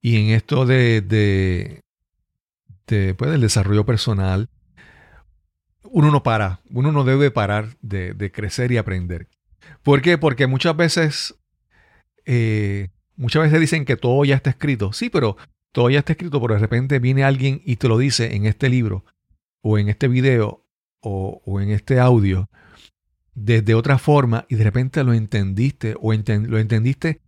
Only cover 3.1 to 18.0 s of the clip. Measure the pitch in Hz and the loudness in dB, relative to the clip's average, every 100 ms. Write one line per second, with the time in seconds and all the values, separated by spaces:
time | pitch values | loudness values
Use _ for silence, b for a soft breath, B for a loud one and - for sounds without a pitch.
3.1 | 92 135 160 113 - 98 104 104 110 - | -2 -2 2 2 2 2 0 2 0 0
4.1 | 101 95 92 113 _ _ b b b b | -2 0 -2 -4 _ _ b b b b
5.1 | b _ _ _ _ _ _ 208 226 151 | b _ _ _ _ _ _ -6 2 2
6.1 | 147 131 113 98 92 _ 120 143 147 127 | 2 0 -2 -2 -6 _ -4 -2 0 0
7.1 | 135 143 123 101 104 107 - 113 98 92 | 2 2 0 -2 -2 -6 -12 -10 -8 -8
8.1 | 98 101 - 104 - 123 120 104 92 90 | -8 -10 -8 -8 -4 -2 -2 -2 -6 -6
9.1 | 85 - _ _ _ B B - 139 147 | -10 -12 _ _ _ B B 0 2 2
10.1 | 170 151 127 131 131 170 156 170 165 160 | 2 0 0 0 0 -2 0 0 0 -2
11.1 | - - - _ _ _ b b b _ | -4 -10 -14 _ _ _ b b b _
12.1 | _ - 120 113 107 104 101 95 _ _ | _ -4 0 0 0 -2 -4 -8 _ _
13.1 | - 120 156 156 156 160 160 135 131 123 | -8 -2 2 4 4 2 0 -2 -2 2
14.1 | 131 143 135 - - 147 123 101 - 240 | 2 2 2 0 -2 -4 -2 -4 -4 -4
15.1 | 185 117 95 B _ _ - 123 139 147 | -2 -2 -4 B _ _ 0 2 2 0
16.1 | 160 175 143 117 107 107 120 135 139 123 | -4 -4 -4 0 0 0 -2 -2 0 0
17.1 | 135 135 135 135 131 - 117 127 113 | 2 2 0 -2 -4 -6 -2 2 2